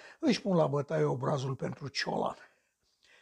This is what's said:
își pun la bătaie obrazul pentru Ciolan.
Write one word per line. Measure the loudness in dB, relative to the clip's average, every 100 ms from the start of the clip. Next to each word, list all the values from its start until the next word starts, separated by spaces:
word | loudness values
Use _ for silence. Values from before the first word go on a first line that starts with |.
| -20 0
își | 2 2
pun | 2 4
la | 4
bătaie | 0 -2 0
obrazul | 0 0 0 -2 -2 -4
pentru | -6 -8 -8
Ciolan. | -6 -4 -2 -2 -6 -14 _ _ _ _ _ _ -20